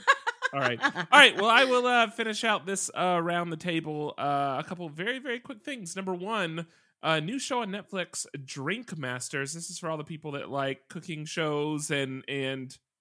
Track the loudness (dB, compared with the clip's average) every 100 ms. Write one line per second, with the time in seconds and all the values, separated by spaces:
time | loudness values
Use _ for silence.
0 | 2 2 2 -4 -2 0 0 2 0 0
1 | 6 10 10 8 6 6 6 4 4 4
2 | 2 0 -4 -2 0 0 0 -4 -4 0
3 | 2 2 2 0 -2 -4 -4 -4 -2 -4
4 | -4 -2 0 0 0 -2 -4 -8 -10 -6
5 | -4 -4 -6 -8 -8 -14 -10 -10 -8 -6
6 | -4 -4 -2 -2 -2 -4 -8 _ _ _
7 | 0 2 0 -4 -2 -2 -2 -6 -6 -6
8 | -6 -6 -8 -10 -10 -6 -4 -4 -6 -6
9 | -4 -4 -4 -4 -4 -6 -10 -8 -6 -6
10 | -6 -10 -8 -8 -4 0 0 -2 -8 -12
11 | -10 -8 -6 -2 0 0 0 -2 -2 -2
12 | -2 -4 -6 -4 -2 -4 -8 -14 _ _